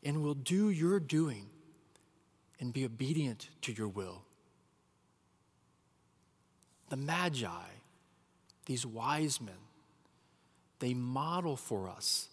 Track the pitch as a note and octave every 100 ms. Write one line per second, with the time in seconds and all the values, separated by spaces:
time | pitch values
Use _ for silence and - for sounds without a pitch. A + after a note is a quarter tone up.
0 | C#3 D3+ D3 D3 B2+ F#3 G#3+ F3+ E3+ G3
1 | D3 D#3 D#3 A2+ G2+ - - - - -
2 | _ _ _ _ _ - B2+ A#2+ C3 A2+
3 | C3 D#3 C#3+ A2 - - - G#2+ G#2+ G2
4 | F#2 F2 - - _ _ _ _ _ _
5 | _ _ _ _ _ _ _ _ _ _
6 | _ _ _ _ _ _ _ _ - C3
7 | C#3+ E3 F3+ C#3 A2 E2+ F2 - - _
8 | _ _ _ _ _ _ - B2+ B2 A2
9 | A#2+ D3 D#3 C3 A2 F#2 G2+ - _ _
10 | _ _ _ _ _ _ _ _ B2+ B2+
11 | B2 C3 D3+ F3 F3 C3 - G#2+ F#2+ -
12 | - - -